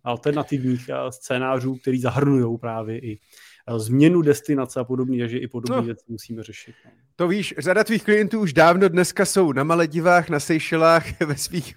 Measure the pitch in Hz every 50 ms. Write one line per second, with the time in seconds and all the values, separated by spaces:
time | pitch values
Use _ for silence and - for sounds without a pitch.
0 | - 120 120 117 - 147 147 151 143 - 147 135 127 127 127 123 123 - 135 131
1 | 131 127 127 - - - 131 127 131 131 135 131 123 131 131 127 - 135 127 127
2 | 123 123 120 135 143 143 139 131 123 117 117 117 - 117 113 113 110 107 113 123
3 | 135 113 107 - _ _ _ - - - - _ _ - 117 113 110 110 123 139
4 | 147 165 180 175 160 147 143 143 - - 147 139 131 123 - 131 123 120 127 127
5 | 127 127 131 120 120 113 117 127 123 120 - 120 113 117 123 254 117 117 113 -
6 | _ - 117 104 - - 117 113 107 107 104 - - - 113 _ _ _ _ _
7 | _ _ _ - 170 175 185 208 180 - - - 131 - - 220 208 - 226 214
8 | - - 214 262 269 190 - 220 208 170 131 160 160 170 175 185 202 190 165 180
9 | 180 - - - 196 - - 196 185 160 131 135 139 156 165 170 165 160 143 175
10 | 160 180 175 175 160 - 165 147 - - 170 160 - - 170 160 160 165 165 165
11 | 156 - - - 170 151 143 139 - - 175 175 - - -